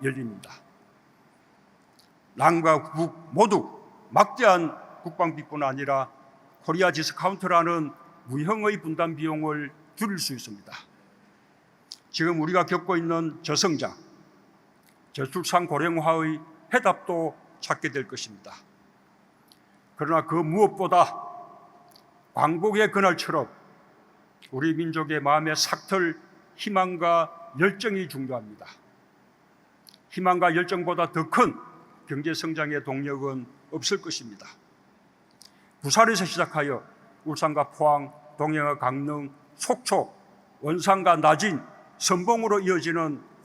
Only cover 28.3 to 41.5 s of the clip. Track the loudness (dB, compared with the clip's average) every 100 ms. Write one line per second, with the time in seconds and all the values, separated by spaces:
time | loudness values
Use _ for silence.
28.3 | -8 -10 -18 -20 -20 _ _ _ _ _
29.3 | _ _ _ _ _ _ -20 _ 0 2
30.3 | 4 4 4 0 -2 -2 -2 0 -2 0
31.3 | 2 2 0 -12 -20 -20 -20 -10 -6 -4
32.3 | -4 -4 -4 -4 -4 -6 -6 -6 -6 -6
33.3 | -8 -10 -18 _ -8 -4 -4 -4 -10 -12
34.3 | -18 -20 -20 _ _ _ _ _ _ _
35.3 | _ -20 _ _ _ 2 4 6 4 0
36.3 | -2 -2 -2 -4 -6 -10 -20 -20 _ -10
37.3 | -2 -2 0 -2 2 2 2 0 -14 -14
38.3 | -6 -2 0 0 0 -2 -2 -4 -6 -10
39.3 | -16 _ -6 -2 -2 0 -2 -2 -8 _
40.3 | _ _ _ -4 0 4 4 4 6 6
41.3 | 6 2